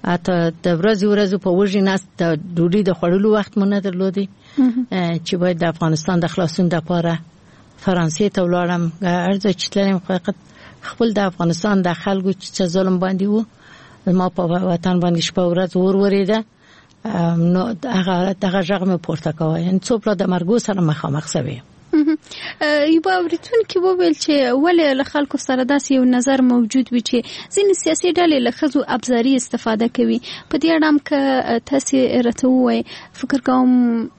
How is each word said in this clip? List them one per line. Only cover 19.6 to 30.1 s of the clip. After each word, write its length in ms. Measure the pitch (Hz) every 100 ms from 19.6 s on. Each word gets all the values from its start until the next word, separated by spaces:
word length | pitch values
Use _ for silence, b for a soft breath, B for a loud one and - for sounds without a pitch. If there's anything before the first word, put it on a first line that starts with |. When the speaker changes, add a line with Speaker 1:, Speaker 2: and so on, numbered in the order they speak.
| 170 185
Speaker 1:
څو 180 | - 233
پله 160 | 220
د 100 | 190
مرګو 340 | 196 180 170 233
سره 240 | 220 190
مخامخ 460 | 160 151 143 143 -
شوی 180 | 165 139
یم. 220 | 120 - - -
Speaker 2:
مهم. 240 | 311 302 311 B B B B
اه، 240 | 302 294 294
یوه 260 | 320 381 370
اورېدونکي 640 | 339 339 - 466 427 381
وویل 340 | 370 370 339
چې 180 | 302 - 294 254 262
ولې 300 | 330 339 302
له 100 | 262
خلکو 340 | 277 294 285 269
سره 260 | - 254
داسې 280 | 254 285 -
یو 120 | 262
نظر 380 | 254 247 247 269
موجود 440 | 254 240 220 262 247
وي 80 | 240
چې 220 | - 240 B B B -
ځینې 180 | 403 370
سیاسي 280 | - - 359
ډلې 280 | 339 349 285
له 120 | 240
ښځو 320 | - 311 285 -
ابزاري 480 | 247 240 233 247 269
استفاده 520 | - 247 233 214 233
کوي. 340 | - 233